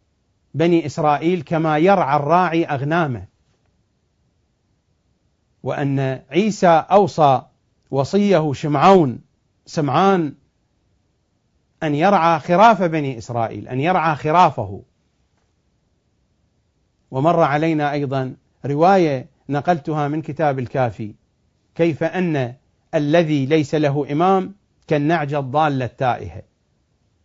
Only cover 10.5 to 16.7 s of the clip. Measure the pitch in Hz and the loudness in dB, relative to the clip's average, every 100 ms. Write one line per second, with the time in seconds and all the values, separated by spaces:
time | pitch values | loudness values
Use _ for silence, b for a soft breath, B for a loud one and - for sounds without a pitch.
10.5 | _ _ _ _ _ _ _ _ _ _ | _ _ _ _ _ _ _ _ _ _
11.5 | _ _ _ 160 143 180 202 165 165 - | _ _ _ -4 0 2 4 2 0 2
12.5 | 175 226 202 180 160 139 117 - 117 113 | 4 6 6 2 -2 -4 -6 -8 -4 -4
13.5 | 107 104 127 151 185 160 147 151 165 175 | -6 -8 -4 0 0 0 -2 0 4 4
14.5 | - 101 98 - _ _ _ _ _ _ | 2 -6 -10 -18 _ _ _ _ _ _
15.5 | _ _ _ _ _ _ _ _ _ _ | _ _ _ _ _ _ _ _ _ _
16.5 | _ _ | _ _